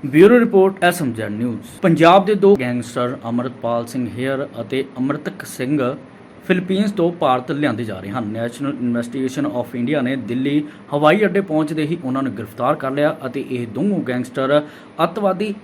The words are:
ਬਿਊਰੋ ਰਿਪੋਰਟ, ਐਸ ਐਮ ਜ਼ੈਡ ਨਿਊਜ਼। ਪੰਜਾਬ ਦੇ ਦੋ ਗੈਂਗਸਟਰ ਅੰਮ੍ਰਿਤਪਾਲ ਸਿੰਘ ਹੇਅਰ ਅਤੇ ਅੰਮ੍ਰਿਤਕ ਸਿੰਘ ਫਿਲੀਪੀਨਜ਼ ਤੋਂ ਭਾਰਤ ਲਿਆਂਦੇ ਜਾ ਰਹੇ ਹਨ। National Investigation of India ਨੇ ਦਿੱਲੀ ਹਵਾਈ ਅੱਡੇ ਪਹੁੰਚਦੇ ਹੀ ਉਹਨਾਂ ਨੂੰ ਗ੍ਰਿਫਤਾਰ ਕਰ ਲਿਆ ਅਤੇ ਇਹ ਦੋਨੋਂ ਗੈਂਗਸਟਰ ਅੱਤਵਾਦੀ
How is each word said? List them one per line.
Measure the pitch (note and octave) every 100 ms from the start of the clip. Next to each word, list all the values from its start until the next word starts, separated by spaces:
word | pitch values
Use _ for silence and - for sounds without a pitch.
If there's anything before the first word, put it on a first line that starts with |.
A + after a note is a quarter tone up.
| C#3
ਬਿਊਰੋ | D3 G3 A#3+
ਰਿਪੋਰਟ, | A#3 G3 F#3+ F#3+
ਐਸ | F3 F3
ਐਮ | C#3
ਜ਼ੈਡ | A2 G#2+
ਨਿਊਜ਼। | G#2 A#2+ G#2+ - -
ਪੰਜਾਬ | F#3 D#3 E3 F#3+
ਦੇ | G3
ਦੋ | G#3 G3 G3+
ਗੈਂਗਸਟਰ | B2 B2 A#2 C#3 B2 C3
ਅੰਮ੍ਰਿਤਪਾਲ | A#2 A#2+ B2 B2+ A#2+ A#2 A#2
ਸਿੰਘ | C3 A#2+ G2+
ਹੇਅਰ | C3 C3+ C3+ A#2
ਅਤੇ | A2+ C3+ C3+ B2+
ਅੰਮ੍ਰਿਤਕ | C3 C#3+ F#3 - -
ਸਿੰਘ | - B2+ D3 B2 D3 - - - - -
ਫਿਲੀਪੀਨਜ਼ | F#3 F3+ F#3+ G#3
ਤੋਂ | G#3 E3+ E3+
ਭਾਰਤ | D3 B2+ B2
ਲਿਆਂਦੇ | C#3 D3 A2+
ਜਾ | A2 F#2+
ਰਹੇ | G2
ਹਨ। | A2+ G#2+ A2
National | A#2+ A#2+ C#3 -
Investigation | B2 A#2+ A#2+ C3+ C3 C3 C#3
of | B2 A#2 B2
India | A#2+ D3+
ਨੇ | B2 C3+ G#2+
ਦਿੱਲੀ | A#2+ C#3 D3 D3 - -
ਹਵਾਈ | C#3+ D3+ G3
ਅੱਡੇ | G3+ G3+
ਪਹੁੰਚਦੇ | G3 D#3 D3+ D#3 D3+
ਹੀ | E3+
ਉਹਨਾਂ | C3 C3+
ਨੂੰ | C3+ A2
ਗ੍ਰਿਫਤਾਰ | G#2 - B2
ਕਰ | D3+ C3+
ਲਿਆ | C#3 D3 - C3
ਅਤੇ | C3+ -
ਇਹ | B2+ A#2+
ਦੋਨੋਂ | G#2 G3+ F#3 -
ਗੈਂਗਸਟਰ | B2 B2 - C3+ D3 D3 - - -
ਅੱਤਵਾਦੀ | E3 A3 G3+ F3+ G#3+ G#3